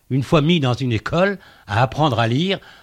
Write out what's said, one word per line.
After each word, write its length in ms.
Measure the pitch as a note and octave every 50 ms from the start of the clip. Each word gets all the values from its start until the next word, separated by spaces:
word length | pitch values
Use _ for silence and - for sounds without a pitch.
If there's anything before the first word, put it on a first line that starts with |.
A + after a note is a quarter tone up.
| _ -
une 140 | B2+ C#3 A#2+
fois 180 | - E3+ D3+
mis 180 | C#3+ E3 F3+ D#3+
dans 140 | C3 B2 A#2+
une 180 | - C3+ B2
école, 460 | A2+ G#2+ - - C#3+ E3+ F#3+ G3+ G3 - - - - - _
à 160 | - G2+ A2+ C3
apprendre 360 | - - C#3 D#3 D3 A#2 A2+
à 80 | A#2
lire, 300 | A2+ A#2+ D3 F3+ G3 F#3 - - - - -